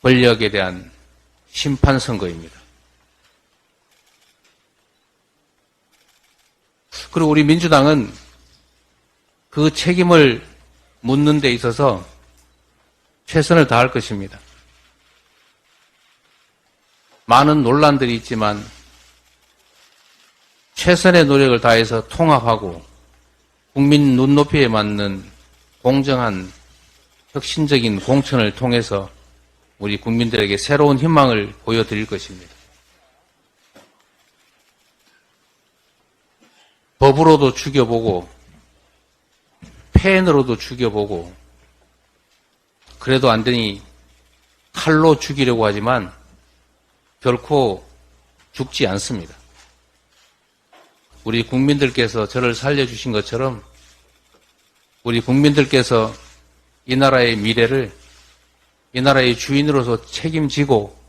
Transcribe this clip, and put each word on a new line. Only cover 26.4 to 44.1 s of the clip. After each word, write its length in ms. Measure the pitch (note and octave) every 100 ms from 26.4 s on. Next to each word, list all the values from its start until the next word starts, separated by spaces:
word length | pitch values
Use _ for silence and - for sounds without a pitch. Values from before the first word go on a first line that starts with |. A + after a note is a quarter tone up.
| F#2 - _ _ _ _ _ _ _
혁신적인 680 | C#3+ - - D3 C#3 A2+ G2
공천을 540 | A2 C3+ C3+ C3 G#2+
통해서 560 | - B2+ A#2+ A2 G2 F#2+ _ _ _ _ _ _ _
우리 200 | G#2 G2+
국민들에게 560 | - A#2 A#2 A2+ G2+ G2
새로운 420 | - C#3+ D3 C3+
희망을 540 | D#3+ D#3 C3+ A2 G2+ -
보여드릴 420 | - A2+ G#2+ G#2 G#2+
것입니다. 460 | G2 - F#2 F2 _ _ _ _ _ _ _ _ _ _ _ _ _ _ _ _ _ _ _ _ _ _ _ _ _ _ _ _ _ _ _ _ _ _ _ _ _ _ _ _ _ _ _ _ _
법으로도 560 | C3+ C3+ D#3+ D#3 C#3
죽여보고 760 | B2 - C3+ A#2 A#2 A2+ F2+ F2 - _ _ _ _ _ _ _ _ _ _ _ _ - - _
펜으로도 680 | - F#3+ F#3+ F#3 C#3+ B2+ A2+
죽여보고 760 | - B2 A#2+ G#2 G#2 F2+ E2+ F2+ _ _ _ _ _ _ _ _ _ _ _ _ _ _ _ -
그래도 320 | - C3 B2+
안 140 | A2+
되니 380 | A2 B2 G#2+ G2+ - _ _